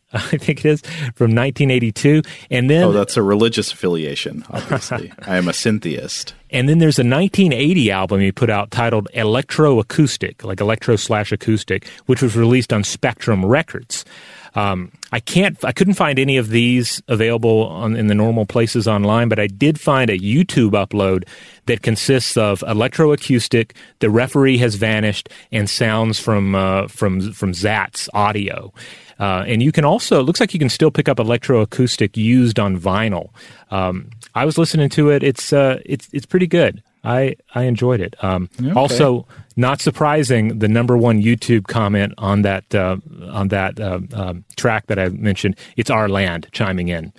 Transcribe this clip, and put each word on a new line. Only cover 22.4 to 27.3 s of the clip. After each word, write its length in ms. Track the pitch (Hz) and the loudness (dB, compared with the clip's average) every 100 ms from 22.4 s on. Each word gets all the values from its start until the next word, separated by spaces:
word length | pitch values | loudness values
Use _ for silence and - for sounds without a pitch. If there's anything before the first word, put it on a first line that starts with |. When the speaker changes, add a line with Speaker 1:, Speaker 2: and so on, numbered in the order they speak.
| 107 98 | 0 0
Speaker 1:
electroacoustic, 1120 | - 107 127 - 156 147 - 123 - 120 110 - - _ | -2 -2 -2 2 2 2 2 0 2 0 -2 -8 -20 _
The 100 | 113 | 0
Referee 480 | 110 127 143 135 127 | 2 2 2 4 4
Has 200 | 123 101 | 2 0
Vanished, 520 | 110 107 107 101 - - - | 0 0 0 -4 -10 -20 -8
and 160 | 113 101 | -4 -2
sounds 500 | - 117 110 113 107 | 0 0 0 0 -2
from, 360 | - 104 98 | 0 0 2
uh, 340 | 98 95 95 98 | 0 0 0 -4
from, 440 | - 104 92 98 | -4 -2 -2 -4